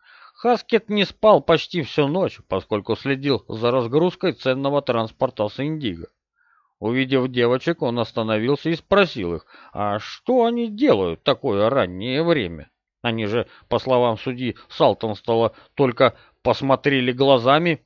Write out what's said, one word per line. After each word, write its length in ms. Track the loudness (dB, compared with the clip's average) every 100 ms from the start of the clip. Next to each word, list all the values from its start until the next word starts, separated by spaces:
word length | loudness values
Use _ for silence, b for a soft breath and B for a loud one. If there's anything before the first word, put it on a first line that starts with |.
| B B B
Хаскет 540 | _ 0 0 0 -2 0
не 160 | 0
спал 380 | -2 2 6 6
почти 400 | 6 0 0 -6
всю 240 | -4 0 0
ночь, 320 | 0 -2 -4 _
поскольку 480 | -6 -2 -4 -2 -4
следил 480 | -2 -4 -2 -2 -2
за 220 | -4 0
разгрузкой 600 | 0 0 0 0 0 -4
ценного 480 | -2 -2 -2 0 -2
транспорта 680 | -2 -2 -2 -4 -4 -2 -4
с 120 | -4
Индиго. 480 | -6 -4 -6 -8 -12 _ _ _ _ _ _ _
Увидев 480 | -4 -2 0 0 0
девочек, 540 | 0 2 2 0 -2
он 160 | -2 -2
остановился 720 | -4 -4 -2 0 0 -2 -2
и 60 | -6
спросил 580 | 0 2 2 0 -6
их, 120 | -6 -10 B B
а 260 | -6 -4 -4
что 460 | -6 -10 0 2
они 240 | 2 0 -4
делают 560 | 0 2 2 2 -2
такое 440 | -2 -2 0 0 2
раннее 540 | 2 -2 -4 -6 -2
время? 480 | 0 0 -2 -8 -16 _ _ _
Они 240 | -4 -4 -2
же, 200 | -2 -4 b _
по 100 | -4
словам 400 | 0 2 2 0
судьи 380 | -6 -6 -6 -8 B
Салтонстала, 840 | 0 2 2 -4 -6 -2 0 0 b b
только 400 | 0 0 4 2 b b _
посмотрели 680 | -2 0 0 0 2 0 0
глазами, 720 | 0 4 4 4 2 0 -4